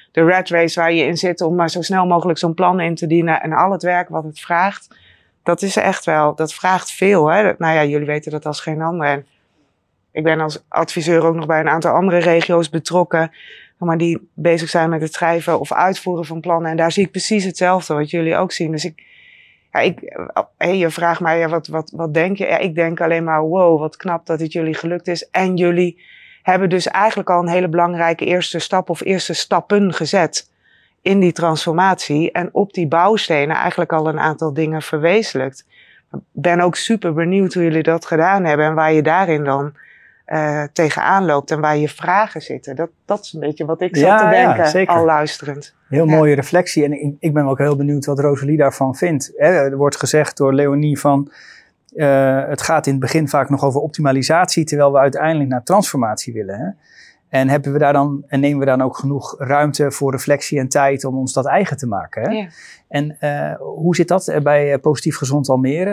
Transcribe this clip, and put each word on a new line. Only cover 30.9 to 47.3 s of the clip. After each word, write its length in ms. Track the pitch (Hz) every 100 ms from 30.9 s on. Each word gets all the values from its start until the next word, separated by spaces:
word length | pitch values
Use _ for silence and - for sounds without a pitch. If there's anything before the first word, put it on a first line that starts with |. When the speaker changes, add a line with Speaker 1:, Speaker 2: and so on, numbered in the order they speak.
| _
Speaker 1:
in 180 | 180 196
die 120 | 175
transformatie. 1000 | 160 170 156 - 160 190 180 - 151 170
En 180 | 180 175
op 220 | - 202
die 140 | - 160
bouwstenen 680 | 170 185 220 - 151 143 160
eigenlijk 380 | 180 175 165
al 140 | 156 156
een 120 | 151
aantal 340 | 151 147 160
dingen 280 | 143 156 156
verwezenlijkt. 840 | - 156 165 208 220 135 135 - _ _ _ _ _
Ik 80 | 143 -
ben 280 | - 175 175
ook 140 | 175 -
super 380 | - 220 175
benieuwd 400 | 156 170 190 190
hoe 100 | 180
jullie 200 | 170 160
dat 220 | 156 165 -
gedaan 400 | 156 170 196 170
hebben 200 | 147 151
en 80 |
waar 200 | 156 156
je 80 | 156
daarin 420 | 147 170 190 151
dan, 300 | 143 139 147 147 - _ _ _ -
eh, 380 | 156 151 151 147
tegenaan 520 | - 156 - - 190 185
loopt 260 | 143 139
en 80 | 156
waar 160 | 151 151
je 120 | 147
vragen 520 | - 165 190 214 156
zitten. 340 | - 131 - 135
Dat, 140 | 165 _ -
dat 180 | 202
is 100 | -
een 60 | 156
beetje 260 | 147 151 151
wat 160 | 165
ik 140 | 180 165
zat 100 | 170
Speaker 2:
Ja, 240 | 214 214
Speaker 1:
te 60 | 196
Speaker 2:
ja, 100 | 196
Speaker 1:
denken, 220 | - 156
Speaker 2:
zeker. 220 | 175 190 170
Speaker 1:
al 100 | 165
luisterend. 680 | 151 151 - 143 143 - _ -
Speaker 2:
Heel 160 | 139 165
Speaker 1:
Ja. 80 | 156
Speaker 2:
mooie 200 | 151 135
reflectie. 480 | 135 175 170 -
En 80 | 143 147
ik, 140 | 147 143
ik 140 | 170